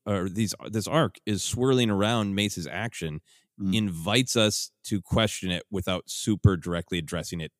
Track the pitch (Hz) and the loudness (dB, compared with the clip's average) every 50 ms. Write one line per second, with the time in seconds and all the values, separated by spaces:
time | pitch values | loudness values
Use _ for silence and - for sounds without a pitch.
0 | - 107 101 95 87 98 87 110 110 95 - - - - 104 110 95 - 104 160 | -4 -2 -2 0 0 -2 -2 -2 -2 -2 -2 -6 -8 -4 -4 -4 -2 0 2 2
1 | 151 113 - - - 107 104 92 - - - 117 123 135 135 127 120 110 101 98 | 2 2 -2 -6 -4 -4 -2 -2 -2 -4 -2 0 2 4 4 4 4 2 2 2
2 | 101 107 120 117 107 101 98 101 107 101 - 90 82 65 67 92 110 120 - - | 2 2 2 2 0 0 0 0 0 0 -2 -4 -8 -6 -6 -6 -6 -6 -6 -6
3 | 85 80 76 76 _ _ _ _ _ _ _ - 98 98 95 110 107 101 87 80 | -6 -6 -6 -8 _ _ _ _ _ _ _ -6 -2 0 2 2 2 0 -2 -4
4 | 82 98 107 123 131 - - 120 107 107 - - - - _ _ - - 113 98 | -2 2 2 2 2 2 4 4 4 4 2 0 -6 -8 _ _ -8 -4 -4 -4
5 | - - - 117 110 104 - - - 92 90 85 - - 101 95 90 95 92 87 | -2 0 2 2 2 2 -2 -4 -4 -4 -4 -4 -6 -6 -6 -4 -2 -2 -4 -4
6 | - - - - - 117 107 90 - 101 95 85 - 87 85 85 85 - 92 87 | -4 -8 -10 -4 0 0 0 6 6 6 6 4 0 -2 -4 -4 -4 -2 -4 -4
7 | 80 71 90 82 82 - 87 82 80 76 _ | -4 -4 -6 -6 -6 -6 -6 -8 -8 -8 _